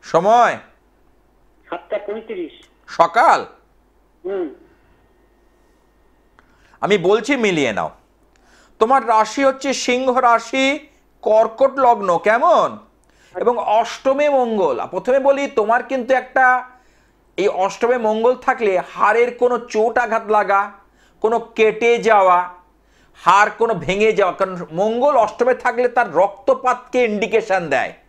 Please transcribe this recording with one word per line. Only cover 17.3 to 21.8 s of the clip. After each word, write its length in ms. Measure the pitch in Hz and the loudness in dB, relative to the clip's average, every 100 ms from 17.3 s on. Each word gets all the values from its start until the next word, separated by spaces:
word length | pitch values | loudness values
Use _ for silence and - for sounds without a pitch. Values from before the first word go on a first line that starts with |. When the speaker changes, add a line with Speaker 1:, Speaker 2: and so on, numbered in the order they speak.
| - | -2
Speaker 1:
এই 100 | 190 | -2
অষ্টমে 500 | - 190 - 233 254 | 0 -4 -2 -2 0
মঙ্গল 380 | 220 220 233 254 | 0 0 0 0
থাকলে 440 | - 254 220 185 165 | -2 -2 0 -2 -4
হাড়ের 440 | 175 196 220 247 240 | -2 0 2 0 0
কোনো 200 | 247 240 | -2 -2
চোট 400 | 240 214 226 240 | -4 -2 0 0
আঘাত 300 | 240 220 208 | -2 -4 0
লাগা, 440 | 214 190 196 208 - _ _ _ _ | -2 2 0 -2 -10 _ _ _ _
কোনো 180 | 220 233 | -2 -2
কেটে 580 | 226 - 220 214 | -4 0 0 2